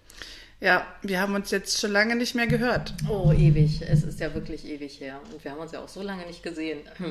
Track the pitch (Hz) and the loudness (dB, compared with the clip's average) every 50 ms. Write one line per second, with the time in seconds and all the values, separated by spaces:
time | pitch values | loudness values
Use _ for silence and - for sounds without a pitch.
0 | _ _ - - - - - - - - - - 220 190 185 180 - - - - | _ _ -18 -18 -16 -16 -16 -18 -20 -20 -16 -2 2 4 4 4 2 -2 -10 -10
1 | - 196 190 180 196 202 196 202 196 - 214 196 196 - - - - 208 202 202 | -6 -2 0 0 0 0 0 -2 -2 -2 -2 -4 -2 -2 -4 -2 -2 0 2 2
2 | 214 226 233 240 247 233 - 240 233 226 247 226 233 247 214 151 - - - - | 2 2 2 0 -2 -2 -2 -2 0 2 2 2 2 0 0 0 -2 -4 -6 -6
3 | - - 220 196 180 156 - 156 156 151 147 151 156 - - - - - - - | -4 -2 -2 2 4 6 6 8 8 8 8 6 6 4 4 0 0 2 4 4
4 | - - - - 170 151 151 160 - - 160 147 - 147 151 143 147 139 - - | 4 2 -2 -4 -4 -4 -4 -6 -6 -6 -8 -10 -8 -10 -10 -10 -10 -12 -12 -12
5 | 143 135 135 139 147 - 151 147 - 147 139 151 165 156 151 135 135 - - 185 | -12 -12 -12 -14 -14 -16 -16 -14 -12 -12 -10 -10 -10 -10 -12 -12 -12 -14 -12 -10
6 | 196 202 190 180 175 170 170 - - 175 165 156 160 160 151 147 151 - - - | -8 -8 -8 -8 -10 -12 -14 -12 -10 -10 -8 -6 -6 -6 -6 -8 -10 -14 -12 -8
7 | 180 160 | -8 -8